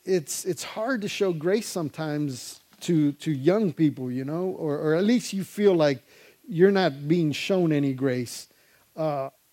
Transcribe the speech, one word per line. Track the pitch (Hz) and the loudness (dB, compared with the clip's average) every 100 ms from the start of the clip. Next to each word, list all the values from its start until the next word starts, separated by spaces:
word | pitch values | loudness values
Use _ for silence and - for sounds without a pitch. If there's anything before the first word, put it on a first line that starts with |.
it's, | 185 185 139 - | -2 -2 -2 -6
it's | 190 - | -6 -6
hard | - 208 233 247 | -8 -6 -4 -2
to | 196 | -4
show | - 196 | -2 -2
grace | 165 170 220 - | 0 0 0 -2
sometimes | 180 147 - 156 147 147 123 - - _ _ | -6 -6 -6 -4 -4 -4 -6 -12 -18 _ _
to, | - 160 147 | 0 2 2
to | 139 160 | 0 -4
young | 139 147 208 196 | 0 2 2 0
people, | 151 151 123 127 | 2 0 0 -6
you | 127 | -6
know, | 135 165 185 185 | -6 -4 -4 -4
or, | 160 147 | -4 -2
or | 156 | 0
at | 160 | 2
least | 208 240 - | 2 2 0
you | 190 | -6
feel | - - 202 | -6 2 4
like | 175 147 127 - - - _ 294 | 6 4 2 -6 -20 -20 _ -6
you're | 165 196 | 4 4
not | 196 170 139 147 | 6 2 0 0
being | 175 156 | 2 2
shown | 135 - 190 170 | -2 0 2 2
any | 147 139 | 2 0
grace. | 127 135 123 117 - - _ _ _ _ 165 | 0 0 0 -4 -10 -18 _ _ _ _ -6
Uh, | 156 143 135 - _ | -4 -4 -8 -12 _